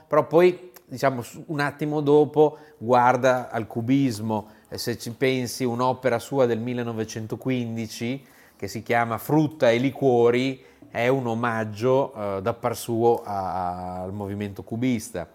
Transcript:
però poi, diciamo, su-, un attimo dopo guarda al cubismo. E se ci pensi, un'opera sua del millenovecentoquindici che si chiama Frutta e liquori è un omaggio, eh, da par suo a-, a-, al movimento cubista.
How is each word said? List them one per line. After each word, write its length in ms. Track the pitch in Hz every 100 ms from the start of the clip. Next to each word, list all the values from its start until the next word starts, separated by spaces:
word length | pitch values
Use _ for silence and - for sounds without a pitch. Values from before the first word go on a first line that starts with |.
| -
però 200 | 151 139
poi, 460 | 156 180 180 - -
diciamo, 380 | - 127 139 127
su-, 220 | 113 165 147
un 140 | 147
attimo 420 | 143 139 151 151
dopo 560 | 143 147 151 147 151 147 - -
guarda 720 | 110 123 123 127 131 127 120
al 180 | 117 107
cubismo. 840 | 117 113 139 135 104 110 110 101 - -
E 80 | 104
se 220 | - 113
ci 120 | -
pensi, 520 | 110 135 131 120 -
un'opera 540 | 127 117 127 127 131 117
sua 260 | - 139
del 140 | 123 110
millenovecentoquindici 1700 | 120 123 117 110 110 117 110 113 131 127 117 113 110 - 117 135 - _ _
che 140 | - 98
si 140 | 113
chiama 340 | 107 117 117 110
Frutta 540 | - 151 151 - 120
e 80 | 117
liquori 840 | 135 131 135 120 120 120 131 131 - _ -
è 180 | 104 120
un 200 | 135 120
omaggio, 840 | 113 120 113 110 104 127 131 139 110 101 98
eh, 60 |
da 100 | 98
par 240 | - 123 113
suo 460 | - 113 120 -
a-, 300 | - 101 92
a-, 480 | 90 90 90 90 92
al 100 | 92
movimento 500 | 101 98 101 101 101
cubista. 640 | - 113 131 117 - 87 82